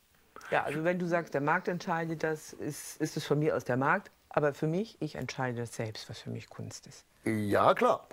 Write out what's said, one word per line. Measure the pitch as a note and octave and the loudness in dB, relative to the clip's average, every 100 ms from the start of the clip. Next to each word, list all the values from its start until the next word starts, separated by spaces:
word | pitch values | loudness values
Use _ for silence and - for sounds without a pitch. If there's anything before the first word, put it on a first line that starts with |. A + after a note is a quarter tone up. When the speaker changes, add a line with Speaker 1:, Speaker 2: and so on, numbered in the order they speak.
| _ _ _ - - | _ _ _ -12 0
Speaker 1:
Ja, | D3 | 0
also | C#3 D3+ | 0 0
wenn | E3 F3+ | 0 0
du | F3 | 0
sagst, | E3+ D#3 | 0 0
der | C#3 | 0
Markt | D3 F3+ G3 | 2 2 0
entscheidet | F3 F#3 E3 E3 D#3+ | -4 -2 -2 -2 -2
das, | D#3+ D#3 - | -2 -2 -8
ist, | - A#2+ - - - | -8 -8 -8 -10 -4
ist | D#3 D#3 | -4 -2
es | - | 0
von | D3 | 2
mir | D3+ A#2 | 4 2
aus | |
der | - B2+ | 0 2
Markt. | C#3+ G3 - _ - | 4 2 -2 _ -2
Aber | D3+ D3 | 2 2
für | - D#3 | 2 0
mich, | F3 A3+ - | 0 -4 -6
ich | D3+ D3+ | -6 -6
entscheide | C3 - B2+ A#2+ | -6 -2 -2 -2
das | A#2 - | -6 -4
selbst, | A2 - - | -6 -6 -12
was | A2+ | -12
für | A#2 | -8
mich | A2+ - | -10 -10
Kunst | - G#2+ - - | -12 -12 -12 -18
ist. | - _ _ | -20 _ _
Speaker 2:
Ja, | A2+ G#2+ G#2 G2+ B2 | -2 0 4 6 6
klar. | F#3+ A#3+ - - | 6 4 2 0